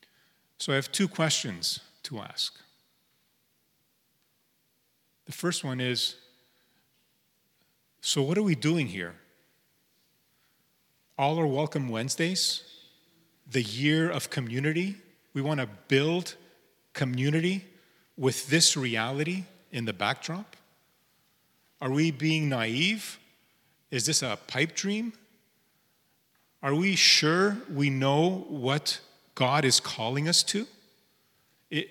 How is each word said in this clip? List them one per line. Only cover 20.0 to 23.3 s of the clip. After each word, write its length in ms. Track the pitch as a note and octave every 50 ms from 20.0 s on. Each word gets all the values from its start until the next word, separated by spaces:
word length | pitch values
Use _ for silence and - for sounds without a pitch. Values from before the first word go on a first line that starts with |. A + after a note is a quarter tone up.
| G2+ G#2 C3+ - - - D#3+ F#3+ G#3+ - - - _ _ _ _ _ _ _ _ _ _ _ _ _ _ _ _ _ _ _ _ _ _ _ -
Are 100 | D3 C3
we 200 | C3 D3 D#3+ E3
being 380 | D3+ A#2+ D3+ D#3+ D#3+ D#3+ D#3 D3
naive? 680 | C3+ A#2+ A2+ A2 A2+ C3 E3+ F#3+ A3 G#3+ - - - - _ _